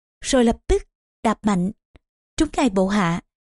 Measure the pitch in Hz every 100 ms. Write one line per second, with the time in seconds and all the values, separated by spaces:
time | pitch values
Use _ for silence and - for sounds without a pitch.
0 | _ _ - 262 233 226 - 403 - _
1 | _ _ 226 208 214 185 185 - _ -
2 | _ _ _ - 311 - 262 190 190 208
3 | 170 175 - _